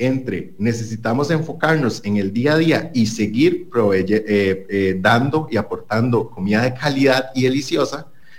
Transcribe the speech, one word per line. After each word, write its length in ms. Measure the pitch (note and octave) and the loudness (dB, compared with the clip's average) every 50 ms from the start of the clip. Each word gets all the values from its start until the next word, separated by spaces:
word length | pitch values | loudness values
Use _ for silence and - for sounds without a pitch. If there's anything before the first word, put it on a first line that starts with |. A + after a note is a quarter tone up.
entre 540 | A#2 C3 C3 C3 C3 A#2+ F#2+ E2+ - - - - | -2 0 0 -2 -2 -4 -6 -6 -6 -10 -6 -2
necesitamos 720 | G2+ A#2 A2 - A2+ - A2+ G#2+ - A2+ A#2 C3 D3 C#3+ | -2 0 0 -2 -4 -6 -8 -6 -2 -2 0 0 0 0
enfocarnos 760 | E3+ D#3 - - C#3 - - D#3 D#3+ D#3+ C3+ A2+ - - - | 0 0 -2 -4 -6 -2 0 2 2 2 2 0 -2 -2 -2
en 120 | G#2 G#2 | -2 0
el 160 | G#2 G2 G2 G2+ | 0 0 0 0
día 220 | A#2 B2 D3 D3+ | 0 2 2 4
a 40 | D#3+ | 4
día 320 | D#3+ D#3+ D3 A2+ - - - | 4 4 2 2 0 -2 0
y 140 | B2+ A2+ | 0 0
seguir 640 | G2+ - - G#2 G2 G#2+ A#2+ D#3 F3+ F3 - - - | 0 0 -2 -2 -2 2 2 2 2 2 0 -4 -4
proveye-, 540 | - A#2+ A2 G2+ F#2+ F#2+ F#2 F#2+ G#2 G#2+ G#2+ | 0 0 2 4 2 2 2 2 0 0 0
eh, 400 | A2 G#2 G2+ G2+ F#2+ F#2+ F#2+ - - | 0 0 2 2 2 0 -2 -4 -4
eh, 300 | G2+ G2 G2 F#2+ F#2 F#2 | -2 0 0 0 0 2
dando 460 | F#2 G#2+ A#2 A#2+ B2+ C#3+ D3+ D#3 D#3 - | 2 4 4 4 2 2 0 -2 -2 -2
y 100 | - D3+ | -2 -4
aportando 720 | - - - - - - G#2+ A2 A#2+ B2+ A#2+ A2 G#2+ - | -2 -4 -6 -10 -6 -4 -2 0 0 2 2 0 0 -2
comida 340 | - - F#2 G2+ G#2 G#2+ A#2+ | -6 -4 -2 0 0 2 0
de 120 | C3 B2 | 0 -2
calidad 560 | - C#3+ D3 C#3 C3+ C#3 C3+ B2+ C3 C3+ - - | -2 -4 -2 0 2 4 4 4 2 0 -2 -2
y 80 | C3 B2+ | 0 0
deliciosa, 640 | B2+ C3 C#3+ C#3+ - E3 D#3 C#3 B2+ - D3 D#3+ - - - - - - | 2 2 0 -2 -2 0 0 0 -2 -4 -6 -10 -14 -18 -20 -20 -20 -20